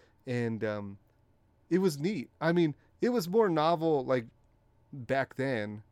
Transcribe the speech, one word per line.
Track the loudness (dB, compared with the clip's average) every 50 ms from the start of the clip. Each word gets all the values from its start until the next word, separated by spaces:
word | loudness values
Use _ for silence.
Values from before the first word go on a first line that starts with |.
| _ _ _ _ _
and, | -6 -4 -2 -2 -2 -2 -4 -4
um, | -4 -4 -6 -8 -10 -14 -16 _ _ _ _ _ _ _ _ _ _ _ _ _ _
it | 0 2
was | 2 0 0 0
neat. | -2 -4 -4 -4 -8 -10 _ _
I | 0 2
mean, | 4 4 2 2 0 -4 _ _ _ _
it | 0 0
was | 2 0 0 2
more | 2 2 2 4
novel, | 2 2 2 2 2 2 2 2 2 2 2
like, | 0 0 0 -2 -6 -12 _ _ _ _ _ _ _ _ _ _ _
back | -16 -12 -6 -2 -2 -2 -2 -2 -4
then | -4 -2 -2 -2 -2 -4 -6 -8 -12 -14 _